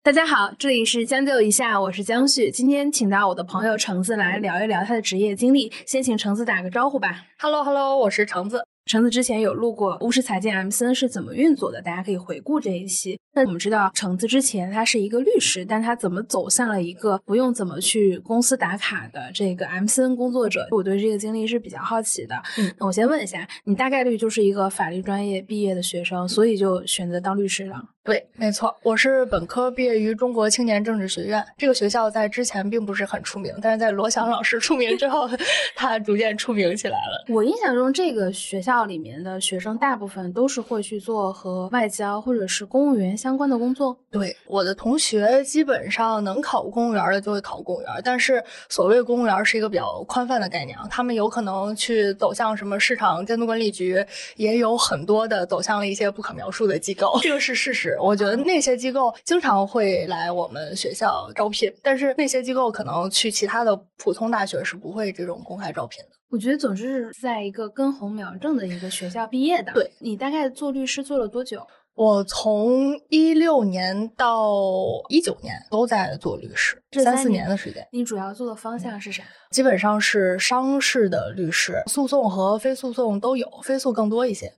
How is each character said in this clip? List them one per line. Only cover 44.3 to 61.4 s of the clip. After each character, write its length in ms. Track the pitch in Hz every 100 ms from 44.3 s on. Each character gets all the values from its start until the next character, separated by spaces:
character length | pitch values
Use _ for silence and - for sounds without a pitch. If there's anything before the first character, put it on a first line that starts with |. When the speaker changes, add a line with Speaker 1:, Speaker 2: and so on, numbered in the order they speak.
| - -
Speaker 2:
我 160 | 196
的 100 | 185
同 240 | 196 226 302
学 460 | - 214 208 262
基 200 | 277 302
本 280 | 285 240 208
上 320 | 202 226 220
能 180 | 202 208
考 220 | 294 226
公 260 | - 226 233
务 40 | 208
员 160 | 175
的 100 | 196
就 100 | 202
会 80 | 202
考 200 | - -
公 140 | - 202
务 60 |
员， 80 | - -
但 160 | 226 247
是 240 | 240 247 226 - -
所 180 | - 185
谓 160 | 240
公 180 | 240 240
务 60 | 233
员 180 | 190 214
是 100 | 226
一 60 |
个 80 | 214
比 80 | 214
较 240 | - - 202
宽 200 | 254 247
泛 140 | 247
的 80 | 190
概 160 | 175 131
念 100 | -
啊， 120 | 208
他 140 | -
们 100 | 247
有 160 | 226 214
可 120 | 240
能 340 | 202 190 202 214
去 360 | - 226 202 202
走 180 | 208
向 240 | 202 220 214
什 80 | 202
么 140 | 202
市 160 | 202 240
场 280 | 208 165
监 160 | 196 233
督 60 | 233
管 140 | 226
理 100 | 214
局， 340 | 196 180 185 196 - - -
也 200 | 214 233
有 180 | 226 233
很 300 | - 151 170
多 220 | 214 220
的 180 | 208 180
走 160 | 180
向 160 | - 208
了 80 | 202
一 80 |
些 160 | 196 202
不 140 | 202
可 100 | 202
描 160 | 160 196
述 160 | 190 214
的 140 | -
机 120 | - 190
构， 240 | 196 247
<laughs> 20 |
这 80 | 320
个 100 | 277
是 140 | 262
事 180 | 240 -
实。 260 | 240 160 -
我 160 | 190 208
觉 100 | 202
得 80 | 233
那 240 | 302 339
些 160 | 277 247
机 120 | 254
构 200 | 262 247 226 -
经 120 | 349
常 260 | 285 196 196
会 400 | 240 202 185 175
来 240 | 170 170
我 160 | 175 -
们 260 | 131 156
学 200 | 196 -
校 360 | - 220 - -
招 140 | -